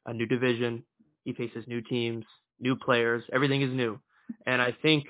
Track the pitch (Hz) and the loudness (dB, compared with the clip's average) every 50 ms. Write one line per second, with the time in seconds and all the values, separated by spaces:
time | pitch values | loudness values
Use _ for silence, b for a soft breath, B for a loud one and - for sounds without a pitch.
0 | - - 120 113 117 110 127 120 127 127 120 113 120 120 117 117 - _ _ _ | -12 -10 -6 -4 -2 -2 0 0 2 2 2 0 0 -2 -4 -6 -10 _ _ _
1 | _ _ _ _ - 135 123 - 123 117 - 117 110 131 120 120 113 - 135 123 | _ _ _ _ -10 -8 -8 -6 -8 -8 -8 -10 -10 -8 -8 -8 -6 -4 -2 -2
2 | 117 117 117 113 110 - - - _ _ _ - 123 127 131 - - - 127 120 | -2 -2 -4 -6 -8 -12 -18 -20 _ _ _ -4 -2 -2 -2 0 2 2 4 4
3 | 117 117 117 120 113 - - 131 143 139 135 139 139 131 127 131 123 113 104 - | 4 2 2 0 -2 -2 0 2 2 2 2 2 0 0 0 0 -2 -2 -2 -6
4 | - B B B B B 226 B B - 127 123 123 123 120 - - 156 156 147 | -12 B B B B B -16 B B -2 0 2 2 0 0 0 2 4 4 4
5 | 143 | 2